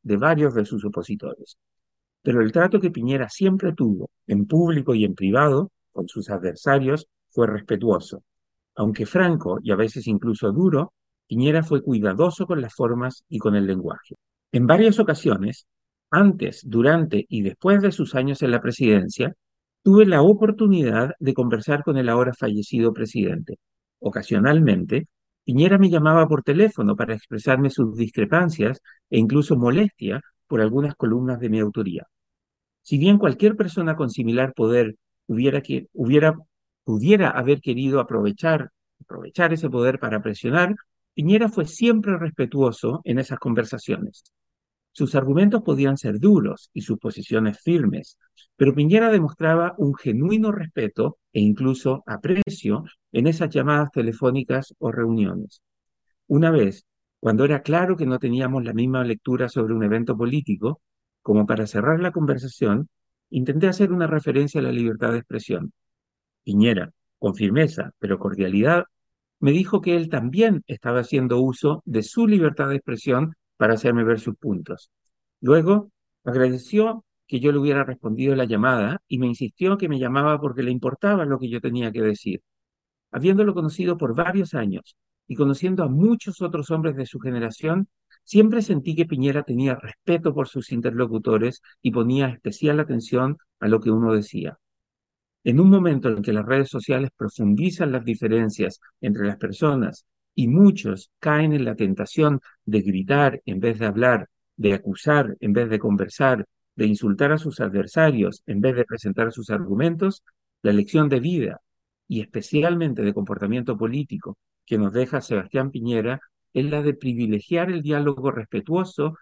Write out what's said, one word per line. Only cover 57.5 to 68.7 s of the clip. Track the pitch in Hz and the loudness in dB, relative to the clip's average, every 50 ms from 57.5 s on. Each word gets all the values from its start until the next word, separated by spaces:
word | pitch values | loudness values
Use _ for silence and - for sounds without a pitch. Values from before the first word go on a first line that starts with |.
| 151 135 - | 2 0 -2
claro | - 151 170 180 180 190 | 0 0 0 2 0 0
que | 160 160 | -2 -2
no | 131 127 123 | -2 -2 -2
teníamos | - 127 120 127 135 127 131 135 120 | -2 -2 -2 -2 -2 -2 -2 -4 -4
la | 113 110 | -4 -2
misma | 110 117 127 131 131 127 | -2 0 0 0 -2 -2
lectura | 120 113 107 _ - 127 123 127 120 | -2 -4 -6 _ -4 -2 -2 -2 -2
sobre | - 135 113 107 113 | -2 -2 -2 0 0
un | 113 110 | 0 0
evento | 101 107 113 117 117 123 | 0 0 0 0 -2 -2
político, | 107 117 120 131 151 139 - 104 87 104 117 151 - _ _ _ _ _ _ _ _ _ | -2 -2 -2 -2 -4 -2 -2 -4 -2 -2 -4 -4 -6 _ _ _ _ _ _ _ _ _
como | - 104 107 104 | 2 2 2 4
para | 101 113 110 110 | 2 0 -2 -2
cerrar | 107 - 101 104 135 160 160 | -4 -4 -2 0 0 0 0
la | 180 180 170 | 0 -2 -2
conversación, | 175 156 139 143 131 123 131 - - 135 110 101 117 151 - _ _ _ _ _ _ _ _ | -2 0 0 -2 -2 -4 -12 -6 -2 0 0 0 0 -2 -6 _ _ _ _ _ _ _ _
intenté | - 127 127 131 139 156 175 190 | -4 -4 -2 -2 0 2 2 0
hacer | 185 185 208 185 175 | 2 2 0 0 2
una | 180 170 | 0 0
referencia | 156 156 151 143 156 135 135 143 143 - 156 | 0 -2 -2 -2 0 0 0 0 0 -2 -2
a | 131 | -2
la | 127 123 | -2 -2
libertad | 120 117 117 110 107 117 113 117 | -2 -2 -2 -2 -2 -2 -2 -2
de | 120 | -2
expresión. | 117 _ - 113 - - 120 87 - - - _ _ _ _ _ _ _ _ _ _ _ _ _ _ | -4 _ -10 -10 -6 -6 -6 -6 -6 -8 -12 _ _ _ _ _ _ _ _ _ _ _ _ _ _
Piñera, | - 101 101 107 120 113 95 90 - _ _ _ _ _ _ | -2 2 4 4 4 4 0 -4 -8 _ _ _ _ _ _
con | - 101 92 | -4 -4 -2
firmeza | - 110 101 101 139 160 143 - - - - - _ | 0 -2 0 2 2 2 0 0 -6 -10 -10 -10 _
pero | - 98 98 - | -4 -4 -4 -2
cordialidad, | - 98 98 95 98 92 95 101 110 143 | -2 -6 -2 -2 -2 0 0 2 2 2